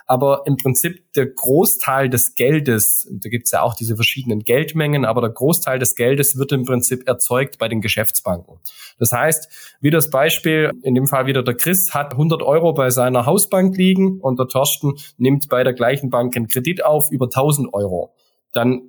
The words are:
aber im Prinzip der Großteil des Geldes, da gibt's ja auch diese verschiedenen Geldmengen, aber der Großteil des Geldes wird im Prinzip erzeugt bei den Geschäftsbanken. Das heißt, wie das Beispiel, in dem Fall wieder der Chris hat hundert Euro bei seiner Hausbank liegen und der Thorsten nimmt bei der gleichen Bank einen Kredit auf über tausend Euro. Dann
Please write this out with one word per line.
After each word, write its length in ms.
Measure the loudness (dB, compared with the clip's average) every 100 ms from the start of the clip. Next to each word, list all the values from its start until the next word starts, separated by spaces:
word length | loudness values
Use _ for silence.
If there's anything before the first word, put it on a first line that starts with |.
| -2
aber 340 | 2 2 2 0
im 100 | -2
Prinzip 560 | 0 0 -2 -6 _
der 140 | -2 -2
Großteil 840 | -2 2 4 4 0 0 0 0
des 240 | 0 -2
Geldes, 760 | 0 2 2 2 2 2 -2 -4
da 180 | -10 -8
gibt's 220 | -6 -2
ja 100 | 0
auch 140 | 0 -2
diese 200 | -6 -2
verschiedenen 440 | -2 -4 -4 -4
Geldmengen, 680 | 2 2 2 -2 0 0 0
aber 160 | 0
der 80 | -2
Großteil 480 | 0 0 0 -2 -2
des 160 | -2
Geldes 420 | 0 2 2 0 -2
wird 160 | -2
im 140 | -2 0
Prinzip 420 | 0 0 -4 -2
erzeugt 520 | -2 0 0 -2 -4
bei 80 | -4
den 140 | -2
Geschäftsbanken. 760 | -2 -2 -2 -2 -2 -6 -8 -20 -20 -20 -16 -4
Das 140 | -2
heißt, 680 | 2 0 0 -6 -20 -20 -2
wie 100 | 2
das 180 | 2 2
Beispiel, 640 | 2 0 0 0 0 0 -2
in 140 | 0 0
dem 100 | 2
Fall 220 | 0 0
wieder 160 | 0
der 100 | -2
Chris 400 | -4 -2 -2 -2
hat 240 | -4 -4 -2
hundert 240 | 0 0
Euro 320 | 2 2 2
bei 160 | 2 0
seiner 380 | 2 2 2 2
Hausbank 500 | 0 2 2 2 2
liegen 420 | 2 4 2 0
und 200 | -2 -2
der 80 | -2
Thorsten 460 | 0 0 0 -4 -4 -10 -2
nimmt 280 | 0 2 0
bei 160 | 0
der 100 | 0
gleichen 360 | 2 0 0 -2
Bank 260 | -2 -2 -2
einen 120 | -2
Kredit 360 | -2 -2 -2
auf 280 | 2 2 0
über 180 | -2 -2
tausend 420 | 0 2 0 -2
Euro. 440 | -2 -2 -4 -8 _ _ _ _
Dann 300 | 0 0 0